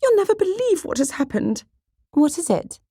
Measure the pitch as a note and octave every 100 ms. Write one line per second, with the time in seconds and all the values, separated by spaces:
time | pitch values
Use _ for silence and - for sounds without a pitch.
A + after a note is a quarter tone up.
0 | C5+ A4+ G4 G#4+ G4 G4 B4 F#4 - -
1 | C4+ - C#4 G#3+ G#3 A3 - _ _ _
2 | _ - D4 C#4+ E4+ F3+ - - _